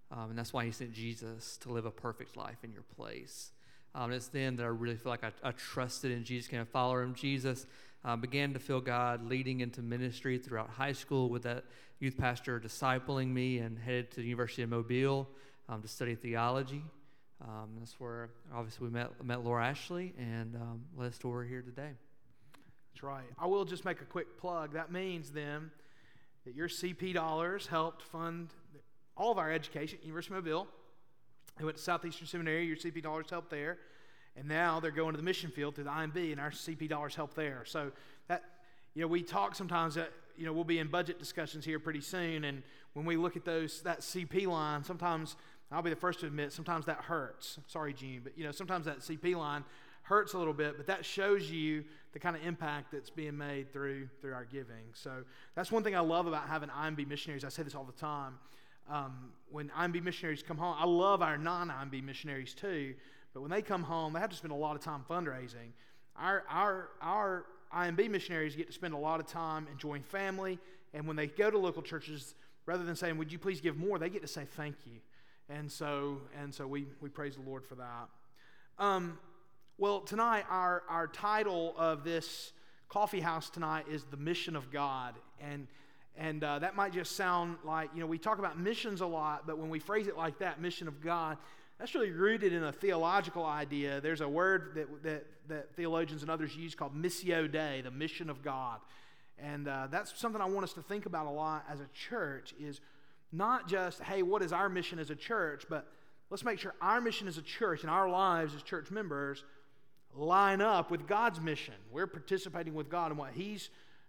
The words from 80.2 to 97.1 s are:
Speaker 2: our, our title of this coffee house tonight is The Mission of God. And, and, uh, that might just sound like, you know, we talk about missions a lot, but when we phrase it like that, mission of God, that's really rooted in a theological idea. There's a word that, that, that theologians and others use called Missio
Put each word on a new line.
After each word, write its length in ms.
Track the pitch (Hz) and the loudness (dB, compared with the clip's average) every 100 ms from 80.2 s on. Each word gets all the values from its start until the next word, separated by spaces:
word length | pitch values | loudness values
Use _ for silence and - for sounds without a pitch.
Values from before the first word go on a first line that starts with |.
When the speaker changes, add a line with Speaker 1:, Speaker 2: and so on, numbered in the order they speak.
| 233 220 196 | 6 4 4
Speaker 2:
our, 360 | 185 180 180 - | 2 4 4 2
our 180 | 165 165 | 0 0
title 680 | - 208 214 214 175 165 160 | 0 4 4 6 4 2 4
of 260 | 165 156 | 4 4
this 500 | 147 165 156 - - - - - - | 2 0 0 -6 -10 -14 -18 -20 -4
coffee 320 | 202 208 196 | 2 4 4
house 300 | 165 160 156 | 2 0 -2
tonight 340 | - 160 156 143 | -2 0 0 -2
is 140 | 151 | -6
The 120 | 131 139 | -6 -4
Mission 400 | 147 170 - 160 | 0 0 0 -4
of 140 | 127 | -2
God. 420 | 143 143 131 123 117 - - | 0 2 2 -4 -8 -14 -12
And, 300 | 147 143 131 - - - - - | -8 -8 -8 -14 -18 -20 -16 -4
and, 260 | 160 151 | -2 0
uh, 180 | 151 143 | 2 2
that 140 | 170 | 2
might 200 | 202 196 | 4 2
just 200 | 180 165 | 2 0
sound 440 | - 190 180 170 170 | 2 6 6 4 -2
like, 280 | 156 160 151 | 0 0 0
you 60 | 160 | -2
know, 60 | 165 | 0
we 100 | 160 | 0
talk 220 | 220 214 | 2 2
about 200 | 196 156 | 2 2
missions 440 | 180 226 233 196 | 2 2 0 0
a 40 | 180 | 2
lot, 400 | 165 151 151 156 | 2 2 0 -2
but 120 | 156 | -2
when 100 | 160 | -2
we 100 | 156 | -2
phrase 280 | 156 214 202 | 2 2 2
it 100 | 156 | 2
like 220 | 165 151 | 0 0
that, 240 | 185 156 | -2 0
mission 260 | 175 170 165 | -2 -2 -6
of 140 | 143 | -4
God, 340 | 160 170 160 151 - - - - | 0 2 2 -2 -8 -16 -18 -10
that's 160 | 240 | -2
really 160 | 330 214 | 2 2
rooted 440 | 165 196 226 196 | 6 6 8 6
in 100 | 175 | 4
a 80 | 156 | 2
theological 720 | - 202 170 165 196 175 170 | 2 4 6 6 6 4 2
idea. 560 | 160 151 143 143 143 139 | 0 0 0 0 0 2
There's 220 | 151 160 | 2 2
a 60 | 147 | 2
word 440 | 151 185 190 151 | 6 8 6 4
that, 280 | 156 143 147 | -4 -4 -4
that, 240 | 160 151 147 - 147 | -4 -4 -6 -14 -8
that 280 | 156 - - | -8 -6 -4
theologians 460 | 170 165 165 151 | 2 2 2 0
and 80 | 147 | -2
others 260 | 160 151 147 | 0 -2 -4
use 180 | 165 | -8
called 220 | - 143 143 | -4 -4 0
Missio 560 | 175 | 0